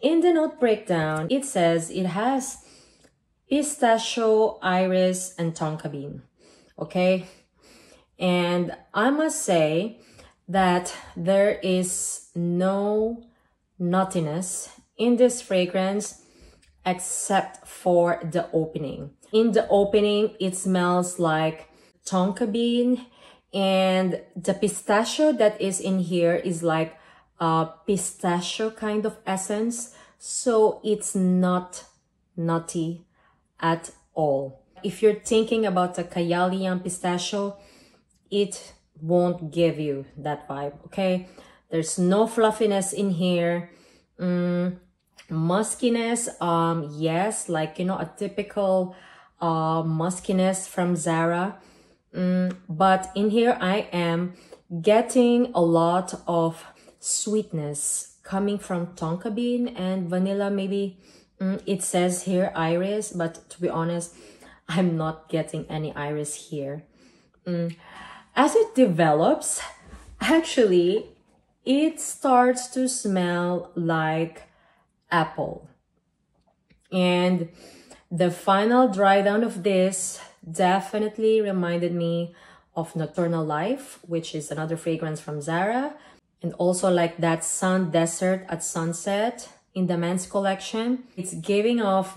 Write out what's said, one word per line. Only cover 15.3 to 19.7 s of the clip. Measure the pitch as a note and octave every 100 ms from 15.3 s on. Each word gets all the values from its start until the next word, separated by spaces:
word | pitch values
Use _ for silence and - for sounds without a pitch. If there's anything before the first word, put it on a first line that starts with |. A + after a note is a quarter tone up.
| A#3+
fragrance | - F#3+ F3+ F#3+ F#3+ G3+ G3 - _ _ - _ _ _
except | F#3 F3+ - - - G3 - - -
for | - F#3 F3 E3+ E3+
the | E3+ E3+ E3+
opening. | D#3+ D#3 D3+ C#3 - C#3+ - _
In | G#3+ A#3
the | G#3
opening, | -